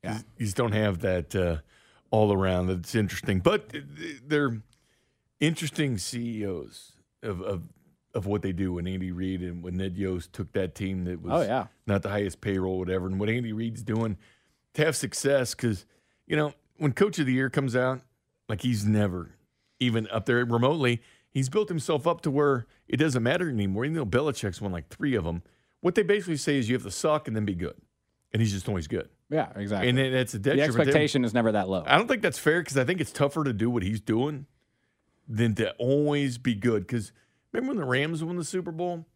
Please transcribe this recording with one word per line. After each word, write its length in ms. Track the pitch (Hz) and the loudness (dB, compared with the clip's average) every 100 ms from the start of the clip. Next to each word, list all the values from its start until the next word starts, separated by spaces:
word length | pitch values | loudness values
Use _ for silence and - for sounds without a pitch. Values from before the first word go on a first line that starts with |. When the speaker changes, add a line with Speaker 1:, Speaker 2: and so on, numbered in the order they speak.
Speaker 1:
Yeah. 160 | - 110 | -6 -8
Speaker 2:
You, 60 | - - | -10 -8
you 80 | 107 | -6
just 100 | 95 | 0
don't 160 | 120 | 0
have 280 | 110 107 90 | 2 2 2
that, 340 | 95 92 80 | 0 0 0
uh, 220 | 98 87 80 - _ _ _ _ | 0 0 -2 -6 _ _ _ _
all 220 | 110 107 | 4 4
around. 340 | 101 95 90 90 | 4 4 2 0
That's 260 | 92 85 | -2 -2
interesting, 460 | 117 98 - - 95 | 0 0 -2 -2 2
but 300 | 90 208 - | 4 2 -2
th-, 140 | 147 143 143 | -14 -14 -14
th-, 240 | 170 139 131 | -14 -14 0
they're 360 | 151 139 113 - _ _ _ _ _ _ _ | 2 2 -2 -10 _ _ _ _ _ _ _
interesting 580 | 147 160 156 - 147 110 | 0 0 -4 -2 0 0
C 440 | - 120 120 110 | -4 -6 -6 -4
E 40 | 101 | -4
Os 460 | 87 62 - - _ _ _ | -4 -8 -16 -20 _ _ _
of, 180 | 113 90 | -8 -4
of, 200 | 95 95 80 - _ _ _ | -4 -4 -6 -18 _ _ _
of 120 | 120 92 | -6 0
what 160 | 104 | 0
they 100 | 95 | 0
do 220 | 87 92 | -2 -2
when 120 | 87 87 | -2 -4
Andy 240 | 95 92 | -4 -4
Reid 320 | 90 95 92 | -4 -4 -4
and 200 | 90 87 | -6 -8
when 140 | 87 90 | -6 -4
Ned 200 | 95 90 | -4 -4
Yost 360 | 95 92 - | -4 -4 -6
took 200 | - 92 | -10 -4
that 220 | 104 92 | -2 -4
team 300 | - 95 95 | -4 -6 -4
that 160 | 90 87 | -4 -6
was 100 | - | -2
Speaker 1:
Oh, 120 | 147 113 | 0 2
yeah. 200 | 123 98 _ - | 0 -2 _ -2
Speaker 2:
not 160 | 98 | 0
the 80 | 101 | 0
highest 300 | 104 101 - | -2 -2 -4
payroll, 380 | 110 95 92 92 | -2 0 0 -2
whatever, 280 | 92 92 92 | 0 -2 0
and 120 | 95 | -2
what 100 | 104 | 0
Andy 240 | 117 117 | 0 -2
Reid's 300 | 107 117 113 | -4 -6 -6
doing 340 | 110 110 113 98 _ _ _ _ _ | -2 0 0 -4 _ _ _ _ _
to 100 | - | 0
have 100 | 151 147 | 0 2
success. 580 | 110 - 135 139 123 | -4 -2 2 4 2
'Cause, 320 | - 120 98 - _ _ _ _ | -2 -2 -2 -6 _ _ _ _
you 100 | 156 | 0
know, 160 | 151 - _ _ | 0 -4 _ _
when 160 | 151 | -2
Coach 260 | - 202 160 | 4 2 4
of 80 | 135 | 2
the 60 | |
Year 180 | 127 131 | 2 2
comes 240 | 147 135 | 0 0
out, 280 | 123 127 131 - _ _ _ _ | 2 2 0 -8 _ _ _ _
like, 120 | 104 | -4
he's 220 | 127 110 | 0 2
never 460 | 101 107 104 87 85 - _ _ _ _ | 4 4 4 0 -8 -16 _ _ _ _
even 260 | 123 113 107 | 0 0 -2
up 160 | 113 101 | -4 2
there 180 | 120 | 2
remotely. 580 | 120 117 123 160 127 120 - _ _ | 4 4 4 4 2 0 -4 _ _
He's 180 | 135 131 | -2 0
built 200 | 180 208 | 0 0
himself 380 | 165 131 156 151 | -2 0 0 2
up 140 | 170 | 0
to 80 | 156 | 0
where 360 | 139 147 131 117 _ _ | 2 4 2 -2 _ _
it 120 | 113 | 2
doesn't 240 | 156 123 | 2 4
matter 260 | 117 170 175 | 2 2 0
anymore. 360 | 120 98 98 135 | 0 0 0 -2
Even 100 | 160 | -2
though 100 | 120 | 0
Belichick's 540 | 123 151 127 104 90 | 0 0 -2 -4 -4
won, 100 | 101 | -6
like, 180 | 87 76 | -6 -10
three 260 | - 151 120 | -6 -2 0
of 100 | 85 | -2
'em, 160 | 85 - _ _ _ | -6 -10 _ _ _
what 140 | 170 185 | 0 0
they 60 | |
basically 340 | 190 202 180 151 | 2 0 0 -4
say 220 | - 143 | 0 0
is 100 | 110 | 2
you 80 | 123 | -2
have 80 | |
to 60 | 98 | -2
suck 360 | - 156 151 139 | -2 0 0 0
and 80 | 110 | -4
then 80 | |
be 100 | 104 | -2
good, 200 | 90 87 - _ _ _ _ _ | -4 -6 -10 _ _ _ _ _
and 80 | 120 | 0
he's 120 | 113 | 0
just 160 | 98 98 | 0 -4
always 180 | 98 76 | -4 -4
good. 220 | 95 - _ _ | -6 -6 _ _
Speaker 1:
Yeah, 200 | 156 120 - | -4 -2 -6
exactly. 320 | 101 101 123 | -4 0 2
Speaker 2:
And 100 | 123 | 2
then 140 | 135 | 2
that's 220 | 131 120 | 0 0
a 40 | 110 | 0
Speaker 1:
The 120 | 107 | 2
Speaker 2:
detriment 220 | 135 151 | 4 4
to 40 | 117 | 4
him. 40 | |
Speaker 1:
expectation 420 | 143 151 151 143 | 4 4 2 2
is 100 | 120 | 2
never 160 | 117 113 | 2 2
that 160 | 107 95 | 2 0
low. 140 | 95 82 | -2 4
Speaker 2:
I 100 | 143 | 4
don't 80 | 226 | 4
think 160 | 254 | 0
that's 160 | 180 - | 0 0
fair, 240 | 156 165 | 0 0
'cause 140 | 151 135 | 0 0
I 60 | |
think 160 | 127 180 | 0 0
it's 100 | 139 | -4
tougher 300 | - 143 165 | 0 0 2
to 100 | 143 | -2
do 160 | 107 113 | 0 0
what 120 | 120 | 0
he's 180 | 92 107 | -2 -4
doing 460 | - 110 139 147 143 _ _ _ _ _ _ _ - | -2 0 0 -4 -14 _ _ _ _ _ _ _ -8
than 280 | 110 120 104 | 0 2 2
to 160 | 107 | -2
always 680 | - 120 143 147 147 139 120 | 0 2 2 4 2 0 -2
be 160 | 127 | -2
good. 320 | 104 120 110 95 | 0 2 0 0
'Cause 260 | 120 101 _ _ _ _ | -4 -6 _ _ _ _
remember 180 | - 262 | -4 -2
when 60 | 254 | -2
the 120 | 139 | 0
Rams 320 | 127 147 165 | 0 0 -2
won 140 | 160 175 | -4 -6
the 80 | |
Super 260 | 160 185 175 | -4 -6 -6
Bowl? 340 | 160 180 170 165 | -6 -6 -6 -12